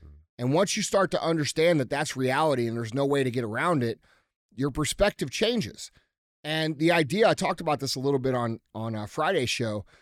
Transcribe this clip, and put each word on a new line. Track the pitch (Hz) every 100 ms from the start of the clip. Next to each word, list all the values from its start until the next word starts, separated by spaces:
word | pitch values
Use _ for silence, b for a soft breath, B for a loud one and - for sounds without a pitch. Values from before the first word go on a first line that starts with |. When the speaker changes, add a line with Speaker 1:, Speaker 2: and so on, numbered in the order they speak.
| 76
Speaker 1:
Mm. | 73 _ -
Speaker 2:
And | 123
once | 156 - -
you |
start | 190 202 190
to | 175
understand | 160 165 139 - 165 165
that | 120
that's | 143 151 131
reality | 127 139 160 131 117
and | 117
there's | 113
no | 127 139
way | 139
to | 131
get | 120 113
around | 117 165 160
it, | 117 - _ _ _ _ _ -
your | 139
perspective | 135 147 - 202 - 151
changes. | - 214 240 120 - - _ _ _ _ _
And | 147 160 156 139
the | 160
idea, | 170 143 185 220
I |
talked | 156 170 185
about | 165 147
this | 135 131
a |
little | 135 139
bit | 131 127
on, | 120 113 _ 110
on, | 113 110
uh, | 104
Friday's | - 156 185 120
show, | - 117 104 b b